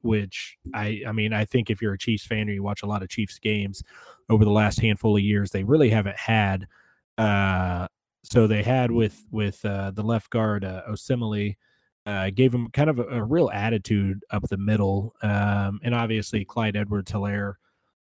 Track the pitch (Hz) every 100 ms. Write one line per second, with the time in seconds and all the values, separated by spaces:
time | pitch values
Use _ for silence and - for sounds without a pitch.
0 | 117 107 98 - - - - - 104 107
1 | 98 110 107 107 107 127 107 104 107 98
2 | - 107 - 107 104 98 101 101 101 104
3 | 92 - 104 - 110 104 101 98 - -
4 | - - - 110 107 104 104 - 110 101
5 | 110 104 101 104 98 95 98 156 127 110
6 | 98 - - 110 101 92 95 _ _ _
7 | _ - 107 101 98 92 90 87 92 _
8 | _ _ - - 107 107 98 131 120 117
9 | 107 - - 110 101 - 104 98 98 101
10 | 107 113 - 117 110 104 95 92 - 104
11 | - 123 113 104 101 101 _ _ _ _
12 | - 101 95 95 120 123 117 139 151 127
13 | 104 123 107 160 143 101 113 110 - 104
14 | 98 98 - 104 - 98 101 107 98 98
15 | 107 - 107 101 104 101 98 101 117 120
16 | 113 110 101 107 98 - 110 104 104 104
17 | 95 101 101 101 101 95 _ _ _ _